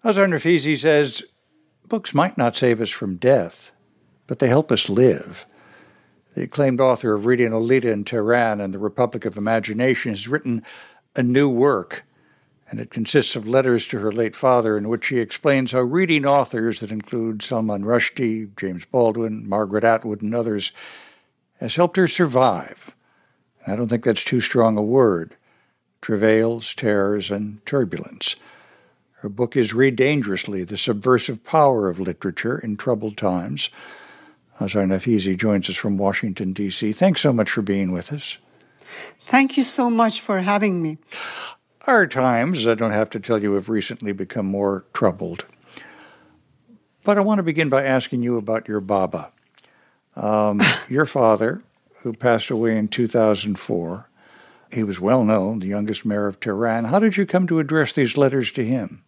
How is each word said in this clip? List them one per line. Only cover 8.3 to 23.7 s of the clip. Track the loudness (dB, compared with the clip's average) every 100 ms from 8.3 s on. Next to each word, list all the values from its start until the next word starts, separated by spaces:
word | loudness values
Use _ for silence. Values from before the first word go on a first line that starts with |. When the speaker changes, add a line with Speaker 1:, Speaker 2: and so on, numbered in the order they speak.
| 2 2 -2
Speaker 1:
and | -6
The | -6
Republic | -6 -2 -2 -2
of | -8 -4
Imagination | -2 -2 -2 -2 0 0 -4
has | -6 -4
written | -4 -4 -6 -8 -20 -20 _ _
a | -2
new | 2 4 2
work, | 4 2 2 -4 -14 _ _ _ _ _ _ _
and | -12
it | -10
consists | -8 2 2 2 -4
of | 0
letters | 2 4 2 0
to | -4
her | -2
late | -2 -4
father | 0 2 4 2 0
in | -2
which | -4
she | -2 -2
explains | -2 -2 0 2 0
how | 0
reading | 0 0 2 2
authors | 4 2 2 -2 -2 -4
that | -8
include | -10 -6 -4 -4 -6
Salman | -4 -2 -2 -4
Rushdie, | 0 0 0 -2 -4 -4 -8 -8
James | -8 -8 -4
Baldwin, | 2 2 2 -4 -6 -4
Margaret | -2 0 2
Atwood, | 2 2 -2 -6
and | -4
others | -2 -2 -2 -4 -10 -20 -20 -20 _ _ _ _ _
has | -6 0
helped | 0 2
her | 0
survive. | 2 2 4 2 2 -6 -18 -20 _ _ _ _ _ _ _
And | -6